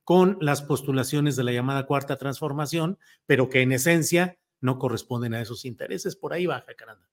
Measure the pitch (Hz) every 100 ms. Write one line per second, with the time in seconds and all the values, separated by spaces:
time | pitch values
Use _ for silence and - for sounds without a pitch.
0 | - 180 185 196 147 143 147 135 - 135
1 | 123 147 147 127 123 120 127 139 131 139
2 | 139 135 139 127 151 139 139 165 160 196
3 | _ _ - 131 127 131 127 131 165 170
4 | 151 170 180 - _ - 127 131 131 110
5 | - 120 120 113 117 117 127 - - 185
6 | 180 - 147 165 175 127 - - 113 107
7 | _